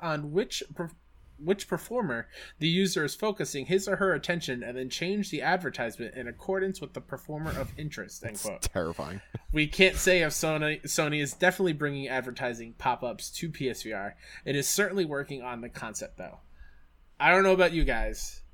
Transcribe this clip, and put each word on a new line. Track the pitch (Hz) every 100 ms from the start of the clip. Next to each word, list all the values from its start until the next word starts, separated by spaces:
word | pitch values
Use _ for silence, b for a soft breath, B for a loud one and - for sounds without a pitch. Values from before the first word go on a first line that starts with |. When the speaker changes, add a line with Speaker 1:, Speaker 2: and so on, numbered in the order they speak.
Speaker 1:
on | 170 151 147
which | 160 247 - -
per-, | - 170 - _ - - -
which | 151 202 -
performer | 165 - 240 190 117 - B B -
the | 156
user | 170 190 175
is | 147
focusing | - 220 202 147 143 131
his | 185 196
or | 190
her | 196
attention | 160 - 175 - 127
and | 117 123
then | 131
change | - 170 208 196
the | 151
advertisement | 135 185 160 - 117 - 117 -
in | 120
accordance | 117 - 190 190 190
with | 143
the | -
performer | - 135 - 151 156 147
of | 127 -
interest," | 151 - 92 -
end | 113
Speaker 2:
It's | 104
Speaker 1:
quote. | 104 92
Speaker 2:
terrifying. | - 98 82 85 71 95 -
<laughs> | - -
Speaker 1:
We | 156 151
can't | - 190 -
say | - 180
if | 160
Sony, | - 160 156 151 151
Sony | 139 - 151 151
is | 143
definitely | - 180 180 190
bringing | 147 147 143 139
advertising | 131 127 - 131 117 117 113
pop-ups | 131 123 123 107 -
to | - 170
P | 151 131
S | 113
V | 107
R. | 104 101 - B B
It | - 143
is | 139
certainly | - 202 196
working | 165 143 139 139
on | 123 120
the | 117
concept, | - 113 107 - -
though. | 90 - - b b b b _ _ -
I | 147
don't | 185
know | 190
about | 185 175
you | 165
guys. | 143 117 110 110 - - -